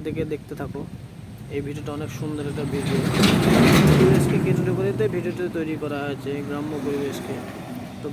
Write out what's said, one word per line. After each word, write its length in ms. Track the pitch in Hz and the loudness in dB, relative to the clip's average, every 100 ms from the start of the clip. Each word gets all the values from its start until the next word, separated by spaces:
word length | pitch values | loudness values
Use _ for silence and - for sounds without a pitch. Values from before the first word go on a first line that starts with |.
| 156 | -6
থেকে 160 | 147 151 | -4 -4
দেখতে 220 | 147 - 151 | -6 -10 -10
থাকো। 200 | 139 139 165 - - - - - - | -10 -10 -12 -14 -16 -16 -16 -16 -10
এই 60 | 143 139 | -8 -8
ভিডিওটা 240 | 147 151 147 | -8 -8 -8
অনেক 120 | 151 - | -8 -8
সুন্দর 240 | 151 151 143 | -8 -6 -6
একটা 140 | 147 143 | -6 -4
ভিডিও, 260 | 143 135 135 - - - - - - - - - | -4 -2 0 0 4 6 6 6 6 8 8 8
পরিবেশকে 460 | - 190 - - 202 190 | 8 8 6 4 2 2
কেন্দ্র 220 | 165 185 180 | 2 2 0
করে 120 | 196 196 | 0 0
তো 60 | 214 175 | 0 0
ভিডিওটা 280 | 175 170 180 170 | -4 -4 -4 -4
তৈরি 180 | 156 151 | -4 -4
করা 160 | 147 143 | -6 -4
হয়েছে, 280 | 143 135 131 143 143 | -6 -6 -6 -6 -6
গ্রাম্য 240 | 143 151 147 131 | -6 -6 -4 -4
পরিবেশকে। 480 | 143 139 - - 127 - - - - - - | -4 -4 -6 -8 -10 -10 -12 -12 -12 -12 -10
তো 60 | 147 | -10